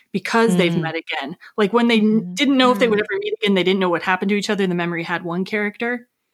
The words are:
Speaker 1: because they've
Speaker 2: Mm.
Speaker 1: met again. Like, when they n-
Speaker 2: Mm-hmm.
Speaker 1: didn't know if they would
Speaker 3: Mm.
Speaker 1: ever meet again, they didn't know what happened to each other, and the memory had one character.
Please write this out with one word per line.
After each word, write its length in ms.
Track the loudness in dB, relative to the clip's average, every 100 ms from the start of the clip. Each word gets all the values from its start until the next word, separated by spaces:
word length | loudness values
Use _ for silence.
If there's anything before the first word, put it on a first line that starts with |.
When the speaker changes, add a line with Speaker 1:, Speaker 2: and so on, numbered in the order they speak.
| _
Speaker 1:
because 440 | -8 -2 2 2 4
they've 180 | 2
Speaker 2:
Mm. 60 | 2
Speaker 1:
met 140 | -2
again. 420 | -4 -8 -8 -8 -10 -8 -2
Like, 140 | 2
when 160 | 2 4
they 100 | 4
n- 220 | 4 2
Speaker 2:
Mm-hmm. 140 | 0
Speaker 1:
didn't 220 | -2 2 4
know 140 | 4
if 60 | 4
they 100 | 2
would 100 | 2
Speaker 3:
Mm. 20 |
Speaker 1:
ever 180 | -2 -4
meet 140 | -6 -4
again, 120 | 0
they 80 | 2
didn't 180 | 2 2
know 100 | 0
what 120 | 0
happened 280 | 0 -2 0
to 40 | -2
each 120 | -2
other, 140 | -2
and 60 | -2
the 40 | -2
memory 260 | -4 -6
had 200 | -6 -6
one 200 | -4 -6
character. 640 | -4 -4 -4 -6 -6 -6 -10 _ _